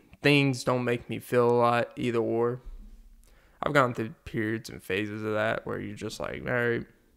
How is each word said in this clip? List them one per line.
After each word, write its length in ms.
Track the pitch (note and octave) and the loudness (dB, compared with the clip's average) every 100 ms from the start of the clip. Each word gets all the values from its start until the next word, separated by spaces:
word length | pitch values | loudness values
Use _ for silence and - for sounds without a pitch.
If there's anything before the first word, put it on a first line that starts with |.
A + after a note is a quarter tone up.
| - - | -20 0
Things 400 | C#3+ C#3+ C#3 B2+ | 4 6 4 0
don't 220 | - B2+ | 0 0
make 260 | A#2+ A#2+ - | 0 -2 -4
me 80 | A2 | -8
feel 320 | - B2 A#2+ | 0 4 6
a 80 | A#2+ | 6
lot, 320 | A#2+ A#2+ A2 - | 4 2 0 -4
either 240 | B2 A#2 | -2 0
or. 400 | A2 A2+ A#2+ B2+ - - - - - - - - _ - | 0 2 0 -2 -10 -16 -18 -20 -20 -20 -20 -20 _ -4
I've 120 | - | 2
gone 220 | C#3+ B2 | 4 2
through 200 | A#2+ A2+ - | 0 -6 -8
periods 460 | - C#3 G#2+ A2+ - | -8 -4 -2 -4 -8
and 100 | - | -14
phases 440 | - F#2+ G#2 G#2+ | -4 -4 -4 -6
of 80 | G#2+ | -4
that 340 | G#2+ A2 - - | -2 0 -2 -4
where 140 | G2+ | -8
you're 160 | G2+ G#2 | -8 -8
just 240 | G#2+ - | -10 -8
like, 220 | - - C3+ | -8 -6 -4
"All 60 | |
right." 340 | B2 A#2+ A#2 - _ _ | -2 0 -2 -6 _ _